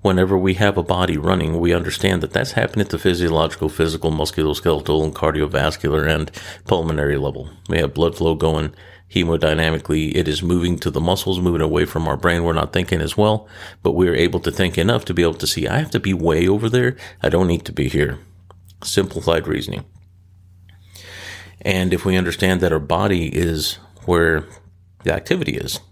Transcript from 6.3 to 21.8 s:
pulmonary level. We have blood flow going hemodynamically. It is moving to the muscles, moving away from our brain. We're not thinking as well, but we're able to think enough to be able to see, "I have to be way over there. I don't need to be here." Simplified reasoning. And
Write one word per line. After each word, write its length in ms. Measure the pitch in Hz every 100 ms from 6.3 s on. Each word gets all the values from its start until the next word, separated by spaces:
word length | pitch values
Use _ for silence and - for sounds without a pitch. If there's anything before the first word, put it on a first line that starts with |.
| - - - -
pulmonary 520 | 90 82 76 71 71
level. 320 | 69 - 78 - -
We 100 | 82
have 140 | 69
blood 240 | 71 82 -
flow 180 | 82
going 380 | 80 80 78 76 - - - -
hemodynamically. 1000 | 87 85 82 78 78 80 80 - 78 78 -
It 100 | 80
is 160 | 76
moving 360 | 87 90 87 82
to 120 | 87
the 120 | 69
muscles, 380 | 80 95 - 92
moving 200 | 90 82
away 240 | 80 82
from 240 | 80 80 80
our 80 | 69
brain. 280 | 87 85
We're 100 | 85
not 180 | 80 76
thinking 300 | 92 92 85
as 140 | 76 -
well, 300 | 104 107 - - - -
but 100 | -
we're 220 | 78 90
able 260 | 85 87 90
to 100 | -
think 280 | - 92 82
enough 260 | 90 120 -
to 60 |
be 100 | 87
able 120 | 82
to 120 | 80 -
see, 220 | - -
"I 100 | 127
have 120 | 156
to 100 | 113
be 140 | 98
way 340 | 90 82 80 90
over 220 | 104 117
there. 260 | 123 123 127 - -
I 60 | -
don't 200 | 85 92
need 180 | 85 -
to 60 |
be 160 | 76 64
here." 320 | 73 71 65 - - - - - -
Simplified 640 | - - 92 - - 82 80
reasoning. 380 | 69 95 50 - - - - - - - - - - - - - - - - - -
And 320 | - 92